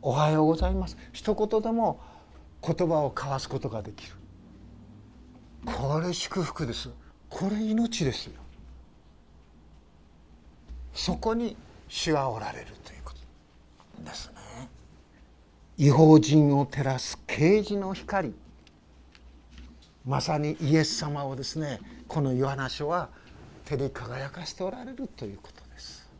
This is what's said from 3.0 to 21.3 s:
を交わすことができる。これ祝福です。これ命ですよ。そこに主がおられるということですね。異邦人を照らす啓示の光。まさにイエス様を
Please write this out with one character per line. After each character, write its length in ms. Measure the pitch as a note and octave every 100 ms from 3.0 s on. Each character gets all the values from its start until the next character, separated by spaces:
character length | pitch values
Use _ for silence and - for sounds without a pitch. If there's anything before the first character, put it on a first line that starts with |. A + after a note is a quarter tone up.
を 120 | C#3+
交 160 | - C#3
わ 80 | C3+
す 100 | -
こ 100 | C3+
と 100 | B2+
が 140 | A2
で 100 | -
き 140 | - -
る。 80 | - - - - - - - - - - - - - - -
こ 360 | - A2+ C3+ D3+
れ 120 | F3
祝 300 | E3+ - F#3+
福 240 | D#3+ - C3+
で 60 |
す。 180 | A2+ B2 A#2+ - - -
こ 200 | - F#3+
れ 120 | G#3
命 440 | G#3+ A3 A#3 -
で 80 | C#3+
す 140 | - -
よ。 60 | - - - - - - - - - - - - - - - - - - - - - - - - - -
そ 220 | - -
こ 200 | F3 A3
に 220 | A3+ A#3+ - - - -
主 240 | - E3
が 180 | D3+ C3+
お 100 | A2+
ら 100 | -
れ 140 | -
る 100 | - -
と 80 | -
い 60 | -
う 40 |
こ 80 | -
と 920 | - - - - - - - - -
で 100 | -
す 160 | - -
ね。 60 | - - A2+ B2+ - - - - - - - - - - -
異 160 | C#3
邦 280 | C#3+ D#3+ D#3
人 380 | - D3+ D3 C#3
を 80 | C#3
照 160 | -
ら 160 | C3+ B2+
す 180 | - - -
啓 340 | - D#3 G#3+
示 180 | G#3 G3+
の 140 | F#3+
光。 400 | F#3+ - G3 D#3+ - - - - - - - - - - - - - - - - -
ま 160 | B2+ C#3
さ 180 | D3+ D3+
に 180 | D3+ -
イ 140 | D#3
エ 80 | D#3+
ス 140 | D3 -
様 300 | D3+ D3
を 100 | C#3